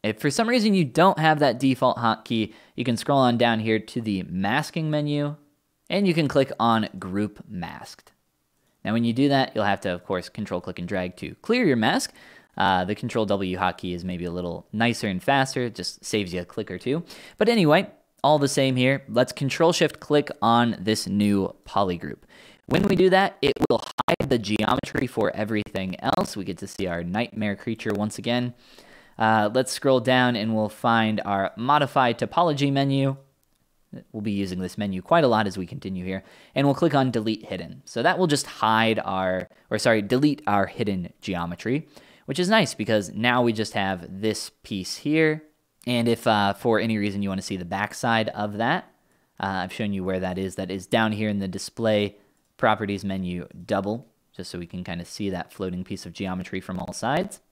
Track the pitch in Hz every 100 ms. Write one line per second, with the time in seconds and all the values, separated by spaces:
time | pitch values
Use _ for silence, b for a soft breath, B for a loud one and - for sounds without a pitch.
0 | 107 107 151 139 226 247 220 196 143 156
1 | 185 180 156 156 143 117 135 127 127 -
2 | 117 110 - 113 104 B B B 120 117
3 | - 143 127 120 117 113 110 110 104 127
4 | 110 98 90 90 98 131 156 - 156 151
5 | 147 147 147 151 _ _ _ _ _ 190
6 | 202 165 147 143 135 - 117 113 107 95
7 | 92 95 104 - - 95 82 78 - -
8 | _ _ _ _ _ _ _ _ - 113
9 | 117 117 139 139 131 - 104 98 101 90
10 | - 95 87 - 104 90 92 92 87 98
11 | 90 - - - - 247 214 123 110 208
12 | - B B B B - 95 92 92 107
13 | 123 117 104 101 95 90 92 90 90 87
14 | 92 90 87 87 87 87 - 107 117 113
15 | 110 92 - 139 135 - 123 107 117 -
16 | - 110 95 87 87 - - 90 - 147
17 | - B B B 214 233 160 160 196 -
18 | _ _ 139 151 143 - 135 127 127 135
19 | - 110 131 - 139 - 165 165 156 -
20 | - 147 143 - 110 117 120 107 95 110
21 | - 98 104 101 95 - - - 98 87
22 | - - _ B B B B - - 180
23 | 185 190 196 - 143 - - 120 - -
24 | - 170 135 127 101 104 107 131 - -
25 | 127 - 101 - 104 107 104 95 95 90
26 | 127 - - - 98 85 101 - 95 85
27 | 87 101 117 107 107 98 - 113 113 101
28 | 107 - 117 120 123 - B B B B
29 | B B 113 110 104 123 127 - 139 131
30 | 120 127 123 120 110 110 107 - 120 117
31 | 110 107 - 101 95 - 123 147 139 -
32 | 123 117 117 - 175 143 143 139 139 139
33 | 135 139 _ _ _ _ _ _ _ -
34 | - 113 107 101 95 90 90 - 104 95
35 | - 170 139 110 104 92 90 135 98 95
36 | 92 95 B B B - 139 139 170 143
37 | 131 117 110 110 - 92 85 - - 117
38 | 139 175 - 143 - - 110 110 113 107
39 | - 95 95 92 - b b 110 123 110
40 | 101 127 151 139 - 101 98 - 107 95
41 | 85 - - 90 85 87 110 139 - B
42 | B B B 143 180 220 170 - 107 110
43 | 95 - 117 123 120 107 107 110 98 95
44 | 85 95 110 104 - _ - 101 90 -
45 | 147 156 156 156 - _ _ _ - 123
46 | 117 113 - 107 101 98 123 110 113 110
47 | 101 98 98 95 - 95 87 98 101 -
48 | 123 113 110 - 104 104 117 175 - _
49 | _ _ _ _ 98 95 92 - 107 98
50 | 92 92 92 90 95 87 92 95 92 117
51 | 110 104 107 101 95 95 - - 113 107
52 | 104 - b b _ - 117 107 104 101
53 | 98 95 92 87 - - 87 101 98 113
54 | - _ _ - 92 87 85 90 90 85
55 | 87 - 101 90 - - 95 90 92 95
56 | 90 85 95 92 90 95 92 92 92 -
57 | 113 151 202 - _